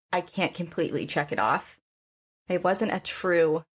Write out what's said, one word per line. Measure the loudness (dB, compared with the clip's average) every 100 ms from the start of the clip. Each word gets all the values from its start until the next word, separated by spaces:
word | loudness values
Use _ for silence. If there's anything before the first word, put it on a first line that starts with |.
| -4
I | -4
can't | -2 -2 -2 -2
completely | -6 -2 -2 -2 -2
check | -2 -2
it | 0
off. | 2 0 -4 -20 _ _ _ _ _ _ -4
I | 0
wasn't | 2 2 0
a | -2
true | -6 -4 2 4 4 2 -4